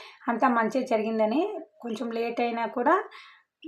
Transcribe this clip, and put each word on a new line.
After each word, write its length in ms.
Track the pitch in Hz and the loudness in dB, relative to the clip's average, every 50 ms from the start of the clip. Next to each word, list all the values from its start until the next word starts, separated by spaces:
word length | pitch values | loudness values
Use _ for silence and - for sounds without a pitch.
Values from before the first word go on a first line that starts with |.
| - - - - - | -18 -20 -20 -8 -4
అంత 180 | 247 233 226 277 | -4 0 2 2
మంచి 420 | 247 240 233 220 208 - 254 - | 4 4 4 2 2 0 -2 0
జరిగిందని, 680 | - 233 220 208 220 220 220 214 214 233 302 370 427 415 320 - - _ _ | 2 0 0 0 0 0 2 2 2 2 0 0 0 -4 -8 -10 -14 _ _
కొంచెం 300 | - 240 214 - 247 233 | -8 -8 -6 -6 -6 -4
లేట్ 300 | 226 233 233 233 233 - | -4 -2 -4 -2 0 0
అయినా 240 | 240 233 226 233 233 | 0 0 0 -2 -4
కూడా 380 | 220 - 247 240 302 349 403 415 - - - - - - _ _ _ _ _ - | -4 -2 0 4 4 4 4 2 -4 -12 -20 -20 -20 -20 _ _ _ _ _ -2